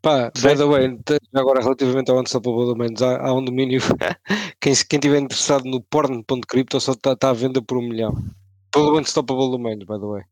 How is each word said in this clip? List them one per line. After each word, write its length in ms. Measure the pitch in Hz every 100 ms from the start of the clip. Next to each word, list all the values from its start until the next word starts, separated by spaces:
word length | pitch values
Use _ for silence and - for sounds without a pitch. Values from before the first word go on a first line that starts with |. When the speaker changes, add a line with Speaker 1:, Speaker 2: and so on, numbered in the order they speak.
Speaker 1:
Pá, 240 | 160 143 117
by 40 | -
Speaker 2:
Sim. 160 | 131 147
Speaker 1:
the 80 | 147
way, 300 | 143 131 117
te-, 140 | - 147 _
agora 280 | 135 131 131
relativamente 500 | 120 127 131 131 127
ao 80 | 127
Unstoppable 480 | 123 127 117 113 120
Domains, 340 | 117 120 110
há, 240 | 127 127
há 80 | 135
um 100 | 131
domínio, 360 | 127 127 135 131
<laughs> 800 | - 135 - - - 208 190 -
quem 140 | 147
se, 100 | 131 -
quem 120 | 147
tiver 180 | 143 143
interessado 460 | 135 - - 143
no 160 | 131 131
porn 400 | - 151 143 120
ponto 240 | 107 127 120
cripto 320 | 123 131 135
só 140 | -
tá, 220 | 127 135
tá 160 | 131 135
à 20 |
venda 260 | 117 131 131
por 200 | 110 123
um 20 |
milhão. 320 | 120 113 110 - - - _ _ _
Pelo 280 | 147 151 156
Unstoppable 500 | 139 160 127 131 131
Domains, 300 | 127 117 107
by 200 | 95 107
the 60 |
way. 180 | 104 101 90